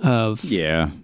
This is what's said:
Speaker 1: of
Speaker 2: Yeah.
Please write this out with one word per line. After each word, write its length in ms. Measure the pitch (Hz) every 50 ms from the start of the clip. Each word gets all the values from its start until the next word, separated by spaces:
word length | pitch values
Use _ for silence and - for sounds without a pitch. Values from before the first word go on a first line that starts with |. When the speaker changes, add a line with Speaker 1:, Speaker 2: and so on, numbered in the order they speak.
| -
Speaker 1:
of 400 | 160 127 117 113 110 107 110 -
Speaker 2:
Yeah. 480 | 165 123 92 80 78 80 82 80 76 73 -